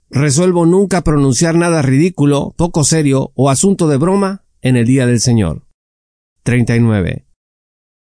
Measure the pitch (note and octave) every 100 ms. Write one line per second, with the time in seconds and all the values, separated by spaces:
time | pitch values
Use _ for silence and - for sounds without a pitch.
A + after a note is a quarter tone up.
0 | _ C3 D3 C3 F#3 F3 E3 F3+ G3 F#3+
1 | - D3+ C#3 B2 E3 E3 E3+ E3 C3 C3
2 | F3+ F3+ C#3+ C#3+ - - E3 E3+ C#3 D#3+
3 | D3 C3+ - - C3+ C3+ G3 G3 E3 C#3
4 | E3+ G3 G3 G3 _ _ B2+ B2+ A#2 C3+
5 | B2 A#2+ B2 A#2 F2+ - - _ _ _
6 | _ _ _ _ - A#2+ A#2 A#2 A#2 G#2+
7 | E2+ D#2+ - _ _ _ _ _ _ _